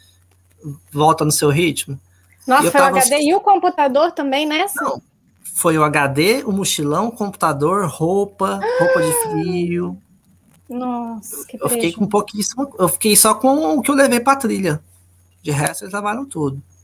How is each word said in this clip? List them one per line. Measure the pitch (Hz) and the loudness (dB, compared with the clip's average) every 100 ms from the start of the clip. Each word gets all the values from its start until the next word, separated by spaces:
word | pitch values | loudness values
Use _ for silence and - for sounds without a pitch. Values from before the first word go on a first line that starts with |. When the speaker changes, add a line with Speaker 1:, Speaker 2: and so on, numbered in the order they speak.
| _ _ _ _ _ _ 151 139 _ | _ _ _ _ _ _ -16 -16 _
Speaker 1:
volta | 143 156 156 | 2 4 4
no | 151 | 2
seu | - 151 | 2 2
ritmo?" | 143 170 135 - 135 - _ _ _ - | 2 0 -2 -8 -12 -14 _ _ _ 2
Speaker 2:
Nossa, | 262 | 2
Speaker 1:
E | 262 | 4
eu | |
Speaker 2:
foi | 277 | 4
o | |
Speaker 1:
tava | 269 - | 4 4
Speaker 2:
H | 254 | 2
D | 285 | 2
e | 294 | 2
o | 381 | 2
computador | 415 381 359 - 285 262 339 | 4 4 2 2 2 2 2
também | 339 285 269 302 | 0 -2 -2 0
nessa? | 302 392 - | -2 -4 -4
Speaker 1:
Não, | - - - _ _ _ - - | -6 -6 -12 _ _ _ -12 -2
foi | 175 160 | 0 2
o | |
H | 151 147 139 | 2 2 0
D, | 135 175 254 269 | 2 2 2 -2
o | |
mochilão, | 190 190 - 147 151 226 | -4 -2 -2 -2 -2 -4
computador, | 240 202 - 165 139 147 196 180 | -4 -8 -2 -2 0 0 0 -2
roupa, | - 160 196 202 - 196 196 415 494 | -2 -2 0 -2 -4 -4 -2 -2 0
roupa | 523 523 | 2 2
de | 508 | 2
Speaker 2:
Ah! | 480 453 | 0 -2
Speaker 1:
frio. | 415 320 359 247 349 180 185 _ _ _ _ _ _ - | -4 -2 -2 -2 -2 -4 -8 _ _ _ _ _ _ -14
Speaker 2:
Nossa, | 247 254 240 233 226 - - - | -8 -6 -6 -8 -12 -14 -16 -14
que | 220 | -8
Speaker 1:
Eu | 151 | -4
fiquei | 240 170 | -2 -2
Speaker 2:
triste. | 170 | -2
Speaker 1:
com | 196 | 0
pouquíssimo, | 208 208 208 202 240 277 - | 0 -2 -6 -8 -6 -8 -2
eu | 180 | -2
fiquei | - 220 180 | 0 2 4
só | 220 214 | 2 2
com | 262 277 320 311 | 2 2 2 0
o | |
que | 226 | 2
eu | 285 | 4
levei | 269 240 | 4 4
pra | 233 277 | 2 0
trilha. | 226 202 185 151 - _ _ _ _ _ | 0 -2 -2 -4 -8 _ _ _ _ _
De | 165 | -6
resto, | 143 143 - | -2 -2 -4
eles | 202 | -8
levaram | 202 208 226 277 | -6 -4 -6 -8
tudo. | - 143 139 - _ | -6 -4 -6 -12 _